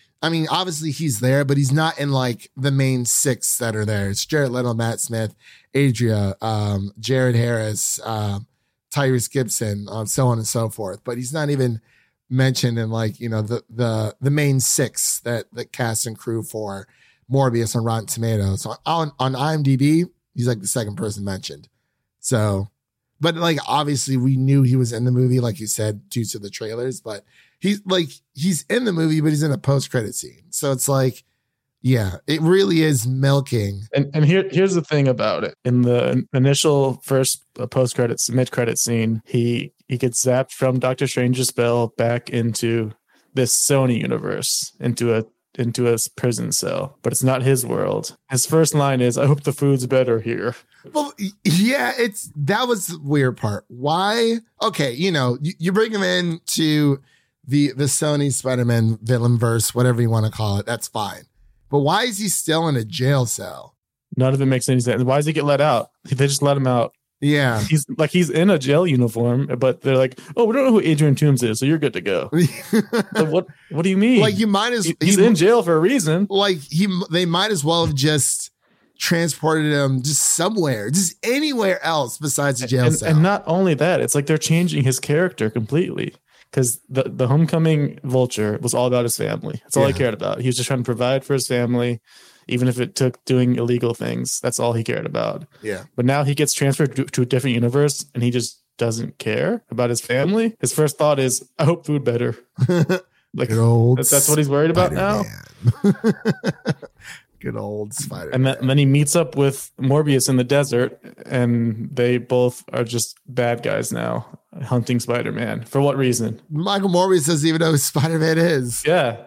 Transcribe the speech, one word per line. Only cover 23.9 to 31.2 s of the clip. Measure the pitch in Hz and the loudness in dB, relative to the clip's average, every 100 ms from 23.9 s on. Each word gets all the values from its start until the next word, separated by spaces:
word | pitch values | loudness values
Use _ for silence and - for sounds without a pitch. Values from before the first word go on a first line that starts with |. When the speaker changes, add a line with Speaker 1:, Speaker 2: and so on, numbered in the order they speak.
| 139 - 131 | -2 0 0
Speaker 1:
we | 131 135 | 2 2
knew | 135 139 | 4 4
he | 127 | 6
was | 131 120 | 4 2
in | 113 | 0
the | 123 | 0
movie, | 123 127 127 | 2 2 2
like | 120 95 | 0 -4
you | 107 | -6
said, | - 107 104 - | -2 -2 -4 -8
due | 120 | -6
to | 107 107 | -6 -6
the | 101 | -12
trailers, | - 110 113 127 127 | -12 -10 -6 -6 -8
but | 113 101 - _ _ _ | -10 -14 -16 _ _ _
he's, | 190 208 | -2 -2
like, | 185 185 151 - _ | 0 -2 -2 -6 _
he's | - 170 170 - | -4 -2 -2 -2
in | 226 | -2
the | 240 | 0
movie, | 165 160 156 | 0 0 2
but | 151 | 2
he's | 151 | 0
in | 156 | 0
a | 135 | -2
post-credit | - 139 - 127 107 | 0 0 0 -4 -4
scene. | - 64 62 _ | -8 -14 -18 _
So | - 143 | -6 -2
it's | 135 - | -2 0
like, | 135 131 - | 2 0 -2